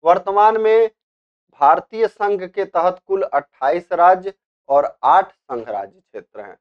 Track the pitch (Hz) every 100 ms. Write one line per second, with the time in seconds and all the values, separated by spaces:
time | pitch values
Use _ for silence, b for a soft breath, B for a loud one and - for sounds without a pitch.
0 | 160 185 190 202 214 220 220 226 220 _
1 | _ _ _ _ _ _ 143 160 - 220
2 | 214 _ 202 202 180 196 190 175 175 180
3 | _ 190 - 139 - _ 135 170 170 170
4 | 175 185 190 _ _ _ - 139 139 -
5 | 131 170 185 _ _ 123 113 101 98 95
6 | _ 107 90 107 101 92